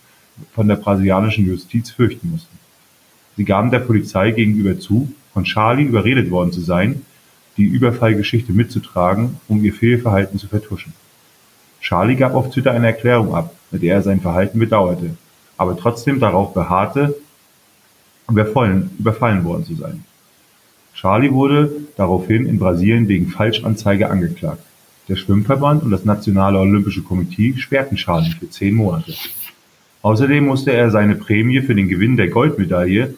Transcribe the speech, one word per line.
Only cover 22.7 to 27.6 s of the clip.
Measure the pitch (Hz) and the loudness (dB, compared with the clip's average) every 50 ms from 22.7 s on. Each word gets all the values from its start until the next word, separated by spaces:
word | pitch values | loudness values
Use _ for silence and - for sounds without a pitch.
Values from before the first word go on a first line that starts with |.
| 87 85 92 104 113 117 117 | 0 2 2 2 2 2 2
wegen | 101 98 85 87 | 2 2 0 0
Falschanzeige | 82 - - 107 113 113 - - 110 110 107 - 101 101 98 107 - | -2 -2 -2 -2 -2 -2 -2 -2 -2 -4 -2 0 0 0 2 0 0
angeklagt. | 98 95 85 80 85 - 82 78 76 - - - _ _ _ _ _ _ _ | 0 0 -2 -2 -4 -6 -8 -8 -8 -10 -16 -20 _ _ _ _ _ _ _
Der | - 95 | -8 -8
Schwimmverband | 92 - - 98 104 107 - 135 135 143 143 151 151 151 | -6 -2 0 0 2 2 0 0 2 2 2 2 2 2
und | 120 | 0
das | 98 90 - | -2 0 0
Nationale | 107 104 104 - 107 98 98 95 98 98 95 | 0 -2 0 0 0 2 2 2 2 2 2
Olympische | 95 98 101 101 98 101 85 92 82 | 4 4 4 2 2 -2 -4 -6 -6
Komitee | - 92 90 87 - - - 107 127 135 | -4 -4 -4 -4 -4 -2 0 0 0 0
sperrten | 127 | -4